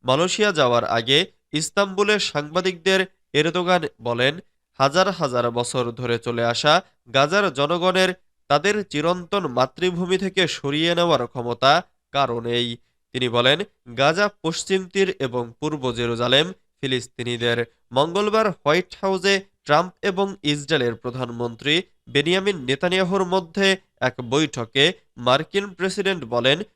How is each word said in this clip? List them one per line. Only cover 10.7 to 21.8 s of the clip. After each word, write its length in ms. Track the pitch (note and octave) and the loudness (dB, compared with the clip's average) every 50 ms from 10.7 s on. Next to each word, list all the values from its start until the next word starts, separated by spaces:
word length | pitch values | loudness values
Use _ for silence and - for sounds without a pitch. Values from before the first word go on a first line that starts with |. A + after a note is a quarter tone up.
| C#3+ D3+ D#3+ E3+ F3 | -2 0 0 0 2
নেওয়ার 320 | E3+ F3 E3+ D#3 B2+ A#2+ | 2 2 2 2 0 0
ক্ষমতা 560 | A#2+ _ C3 A#2+ A#2+ A#2+ - C3 C3+ D3 E3+ F#3 _ _ _ _ _ | -4 _ -6 -6 -6 -4 2 4 4 4 4 2 _ _ _ _ _
কারো 300 | - C#3+ C#3 B2 A#2+ A#2 | -2 -2 0 0 -2 -4
নেই।" 360 | A2+ A#2+ A#2+ A#2+ A#2+ A#2+ A#2+ - _ _ _ _ _ _ - | -4 -2 -2 -2 -2 -2 -6 -12 _ _ _ _ _ _ -6
তিনি 160 | B2+ B2+ A#2+ | -4 -4 0
বলেন, 300 | A2+ A#2+ A#2+ B2+ D3 E3 F#3+ - _ _ _ A#2+ A#2 | 2 2 4 4 2 2 -2 -10 _ _ _ -14 -2
"গাজা 320 | A#2 C3+ D3+ E3 F#3 G#3 G3+ - _ | 2 2 2 2 2 0 -2 -2 _
পশ্চিম 460 | - D#3+ D#3+ - - - F#3+ F#3+ F#3+ | -6 -4 -4 -4 -2 -2 -2 -2 -2
তীর 280 | F3+ - G3 G3 F#3+ F#3 _ | -2 0 0 0 0 0 _
এবং 340 | C#3 B2+ A#2 B2+ A#2+ A#2 A#2 _ | -4 -4 -4 -6 -6 -6 -10 _
পূর্ব 340 | D3 D3+ D3+ D3 B2+ B2+ A#2 | -6 -6 -4 -2 -4 -4 -2
জেরুজালেম 600 | A#2 A#2+ A#2 A#2 A2+ A#2+ B2+ C3 C#3 D#3+ F3+ F#3 _ _ _ _ _ | -2 -2 -2 0 0 0 2 4 2 2 0 -4 _ _ _ _ _
ফিলিস্তিনিদের।" 840 | - C3+ C3 B2 A2+ - _ - A#2+ A#2+ A#2+ A#2 A#2 A#2+ A#2 A#2 A#2 _ _ _ _ _ | -4 -4 -4 -4 -4 -8 _ -10 -6 -6 -4 -2 0 0 0 0 -4 _ _ _ _ _
মঙ্গলবার 580 | A#2+ C3 D3 E3 E3+ G3+ G#3 G#3 G3+ A3 A3 G#3 | 0 0 0 2 0 -2 -2 0 0 0 0 0
হোয়াইট 460 | E3 _ _ C#3+ D3+ F3 F3+ _ - - | -4 _ _ 0 0 0 0 _ -12 -6
হাউসে 400 | - G3 F#3+ F#3 E3+ G3 G3 F#3+ G3 _ _ _ _ | -4 -2 -2 0 2 2 0 0 -2 _ _ _ _
ট্রাম্প 300 | - D3 D#3 F3+ F#3 _ _ | 2 2 2 2 0 _ _
এবং 340 | - - F#3 F#3 G3 G3 F#3+ - - | -4 -4 -2 0 -2 -4 -4 -6 -2
ইসরায়েলের 520 | D3 D3 D3 C#3+ C#3 D#3+ C#3+ B2 A#2+ A2+ | -2 -2 -2 -2 -2 0 0 0 -2 -2
প্রধানমন্ত্রী 840 | A2 - B2+ A#2+ B2+ B2+ A#2 A#2 A#2 A#2+ A#2+ A#2 A2+ - C#3+ D3+ F3 | -4 -8 -8 -6 -6 -8 -8 -6 -6 -6 -6 -8 -6 -2 0 0 0